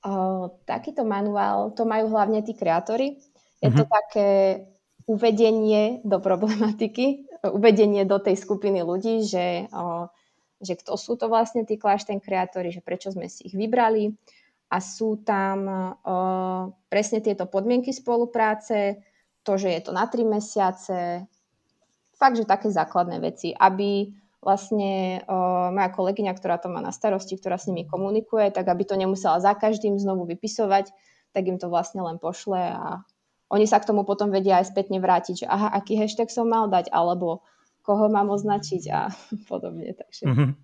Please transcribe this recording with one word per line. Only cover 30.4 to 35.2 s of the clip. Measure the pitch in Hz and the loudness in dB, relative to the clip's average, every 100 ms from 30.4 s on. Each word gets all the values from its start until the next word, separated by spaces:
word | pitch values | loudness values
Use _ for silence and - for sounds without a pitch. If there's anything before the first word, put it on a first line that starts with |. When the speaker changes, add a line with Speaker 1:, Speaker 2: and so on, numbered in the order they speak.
| 220 - 208 196 196 _ _ _ _ | -8 -4 2 2 0 _ _ _ _
Speaker 1:
tak | 196 185 | -4 -4
im | 180 | -4
to | 180 | -2
vlastne | 175 180 196 175 | -2 -2 -6 -8
len | 165 | -6
pošle | 165 185 - 185 175 | -8 -8 -6 -4 -4
a | 170 156 185 - _ _ _ _ | -6 -8 -10 -14 _ _ _ _
oni | 202 214 | 2 4
sa | 208 | 4
k | 214 | 2
tomu | 208 196 | 0 0
potom | 196 208 | -2 0
vedia | 196 190 180 | 0 4 4
aj | 185 | 2
spätne | 196 196 190 | -2 -2 -2
vrátiť, | 185 180 | 2 2